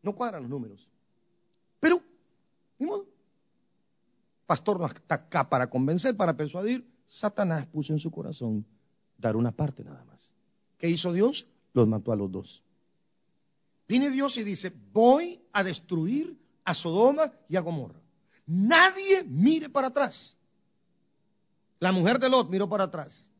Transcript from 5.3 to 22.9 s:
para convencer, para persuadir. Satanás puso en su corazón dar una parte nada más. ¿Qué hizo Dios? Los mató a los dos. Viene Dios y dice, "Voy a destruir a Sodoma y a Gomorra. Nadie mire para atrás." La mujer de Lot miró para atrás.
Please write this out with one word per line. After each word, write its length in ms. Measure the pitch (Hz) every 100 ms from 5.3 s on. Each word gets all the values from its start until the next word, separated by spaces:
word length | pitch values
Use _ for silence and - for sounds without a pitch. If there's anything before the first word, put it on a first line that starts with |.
| 165 135
para 220 | 131 123
convencer, 480 | 127 135 175 262 214
para 180 | 180 156
persuadir. 500 | 151 180 202 254 - _ _
Satanás 600 | - 208 202 196 160 135
puso 260 | 151 143
en 60 | 156
su 100 | 156
corazón 560 | 160 - 151 120 107 107 _ _ _ _ _
dar 180 | 117 110
una 160 | 120
parte 320 | 110 151 -
nada 200 | - - -
más. 280 | _ _ _ _ _ _ _
¿Qué 120 | 170
hizo 240 | 170 180
Dios? 320 | 175 220 294 - _ _
Los 140 | - 110
mató 240 | 110 107
a 40 | 107
los 160 | 98
dos. 320 | 92 - - _ _ _ _ _ _ _ _ _ _ _ _ _
Viene 220 | 247 277
Dios 280 | 269 277 262
y 60 |
dice, 300 | 208 190 185 - -
"Voy 500 | 208 233 277 349 349 _
a 100 | 202
destruir 760 | 190 156 - 180 160 262 339 320 _ _
a 100 | -
Sodoma 580 | 170 170 170 240 294 302 - _
y 80 | 180
a 60 |
Gomorra. 400 | 170 165 117 - _ _ _ _ -
Nadie 760 | 170 208 330 370 381 392 381
mire 460 | 302 135 220 320 302
para 180 | 277 262
atrás." 500 | 262 269 - - _ _ _ _ _ _ _ _ _ _ _ _ _ _ _
La 120 | 180
mujer 260 | 190 175 247
de 120 | 254
Lot 200 | 254 214
miró 180 | 190 196
para 180 | 208
atrás. 440 | 190